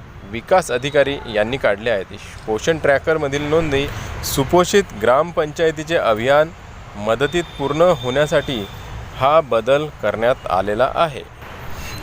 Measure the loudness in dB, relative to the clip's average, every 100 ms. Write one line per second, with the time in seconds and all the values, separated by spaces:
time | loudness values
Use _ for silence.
0 | -18 -18 -12 -10 2 2 2 -2 2 2
1 | 2 0 -2 0 0 0 0 0 0 -2
2 | -4 -12 -16 -12 -4 0 0 2 2 2
3 | 2 0 0 -2 0 2 2 0 -2 -6
4 | -10 -8 -4 -2 2 4 4 2 0 0
5 | 4 4 2 -2 -2 0 0 0 -2 0
6 | 2 2 4 4 4 -4 -18 -18 -16 -6
7 | -2 0 0 -2 -4 -4 -2 2 4 2
8 | 0 0 2 0 0 -4 -6 -10 -12 -12
9 | -12 0 4 4 4 0 4 2 0 -4
10 | -2 2 2 0 0 0 0 0 0 2
11 | -2 -2 -14 -16 -16 -12 -10 -10 -10 -4